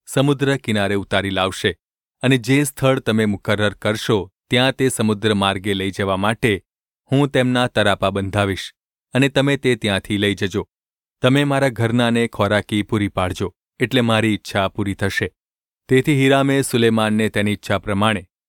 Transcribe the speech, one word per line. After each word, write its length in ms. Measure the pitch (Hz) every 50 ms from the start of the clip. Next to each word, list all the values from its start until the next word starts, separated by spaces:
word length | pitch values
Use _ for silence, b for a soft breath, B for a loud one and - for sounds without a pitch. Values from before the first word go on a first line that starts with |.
| _
સમુદ્ર 500 | - - 139 135 147 143 127 139 135 139
કિનારે 380 | 135 - 123 107 104 98 98 101
ઉતારી 360 | 101 92 - - 98 95 98
લાવશે 480 | 95 95 92 95 - - - 98 85 - _ _ _ _ _ _ _ _
અને 140 | - 127 135
જે 280 | 127 107 117 135 143 147
સ્થળ 340 | 139 - - 135 131 131 131
તમે 260 | - 117 110 110 110
મુકર્રર 460 | 104 101 - - - 104 101 107 101
કરશો, 600 | - - - 107 107 110 - - 117 98 85 - _ _ _ _
ત્યાં 220 | 123 123 127 135
તે 160 | 123 - 135 127
સમુદ્ર 460 | - - 113 107 107 101 107 107 107
માર્ગે 400 | 98 98 98 98 98 95 104 98
લઈ 160 | 95 95 98
જવા 260 | 95 - 101 98 95
માટે 480 | 95 101 107 117 - - 117 98 87 - _ _ _ _ _ _ _ _ _
હું 160 | 135 139 143 135
તેમના 380 | - 135 123 127 127 123 123
તરાપા 440 | 120 - 110 104 104 95 - 98 98
બંધાવીશ 640 | 98 98 95 95 95 104 101 98 92 - - - - _ _ _ _ _ _ _ -
અને 140 | 127 139 135
તમે 280 | - 139 135 143 139
તે 200 | 135 - 127 123
ત્યાંથી 400 | 110 - 104 98 92 - - 104
લઈ 180 | 98 104 104 101
જજો. 340 | - 107 92 - 101 - - _ _ _ _ _ _ _ _ _ _
તમે 220 | - 127 135 143 143
મારા 240 | 143 139 135 135 135
ઘરનાને 600 | 113 113 117 110 117 123 120 117 117 117 117 113
ખોરાકી 540 | - - 104 101 107 101 98 - 113 104
પૂરી 260 | 98 - 113 107 101 95
પાડજો, 460 | - 95 92 92 - - 101 87 - _ _ _ _ -
એટલે 200 | 127 107 127 127
મારી 340 | 120 117 113 110 110 110 104
ઈચ્છા 340 | 98 - - - 101 95 98
પૂરી 260 | - - 101 101 95
થશે." 380 | - 101 95 - - 104 92 - _ _ _ _ _ _ _ _ _ _ -
તેથી 260 | 131 131 127 156 147
હિરામે 480 | 135 135 135 135 135 139 139 135 139
સુલેમાનને 680 | 135 - - 120 117 113 113 110 110 107 107 107 110 104
તેની 240 | - 107 104 104
ઈચ્છા 260 | 104 - - - 104 95
પ્રમાણે 500 | - 104 101 98 104 110 107 95 92 _ _ _ _